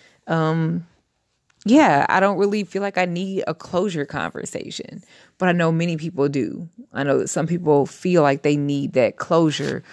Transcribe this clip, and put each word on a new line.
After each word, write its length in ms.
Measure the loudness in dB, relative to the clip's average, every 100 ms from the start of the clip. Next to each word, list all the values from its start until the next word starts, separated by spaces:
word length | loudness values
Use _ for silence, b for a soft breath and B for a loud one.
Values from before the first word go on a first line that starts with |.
| b b -4
Um, 580 | -2 0 0 -2 -4 -8 _ _ _ _ _ _ _
yeah, 420 | 2 6 6 4 4
I 120 | 4
don't 180 | 2 2
really 240 | 0 0
feel 200 | -4 -4
like 140 | -4 -2
I 80 |
need 380 | -2 -2 -4 -4 -4
a 60 |
closure 520 | -6 -4 -2 -2 -2 -4
conversation, 960 | -6 -6 -8 -10 -10 -12 -12 -14 -16 b b b _
but 100 | 0
I 40 |
know 200 | 2 2
many 240 | 0 -2 -4
people 320 | -6 -2 0
do. 400 | 0 -4 -6 -14 -18 -14
I 100 | -6
know 160 | 0 0
that 100 | 0
some 200 | -2 -2
people 380 | -2 2 2 2
feel 360 | -4 0 2
like 200 | 4 2
they 140 | 0 0
need 360 | 0 -2 0
that 240 | 2 2 0
closure 640 | 0 2 2 0 -4 -6 B